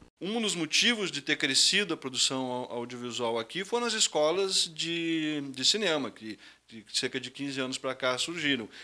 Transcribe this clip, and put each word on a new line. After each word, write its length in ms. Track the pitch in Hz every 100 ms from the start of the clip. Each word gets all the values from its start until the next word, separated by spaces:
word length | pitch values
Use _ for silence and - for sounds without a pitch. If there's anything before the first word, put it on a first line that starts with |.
| - -
Um 220 | 175 233
dos 140 | 214 175
motivos 560 | 156 - 202 233 180
de 100 | 143
ter 140 | 131 147
crescido 580 | 147 131 - 190 202
a 40 | 156
produção 480 | 135 127 - 135 127
au-, 260 | 123 127
audiovisual 640 | 120 120 123 120 117 117 117
aqui 260 | 113 170
foram 220 | 190 233 240
as 80 |
escolas 800 | 220 - 160 151 180 196 185 180
de, 680 | 156 165 170 165 165 151 151 139
de 120 | 123
cinema, 460 | 127 208 202 151 120
que 300 | - 110 101 - - _
de 160 | 113 104
cerca 280 | - 127 131
de 100 | 123
quinze 300 | - 139 135
anos 180 | 131 131
pra 160 | 135
cá 240 | 127 131 127
surgiram. 500 | - 175 147 131 104 -